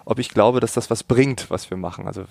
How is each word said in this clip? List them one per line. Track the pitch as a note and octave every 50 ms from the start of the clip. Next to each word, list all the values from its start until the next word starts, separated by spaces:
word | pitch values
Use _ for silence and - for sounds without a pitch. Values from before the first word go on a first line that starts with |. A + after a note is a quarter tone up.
| _
ob | - A#2 C3
ich | B2 -
glaube, | - A2+ G#2 A#2 B2 B2
dass | A#2 A2+ -
das | A#2+ - -
was | A#2 - -
bringt, | - B2 A#2+ C#3 C#3 B2+ - - -
was | F2 F#2 - -
wir | F#2
machen. | F#2 F2+ F2 E2+ - F#2+ G2
Also | G2+ G2 F#2+ G2+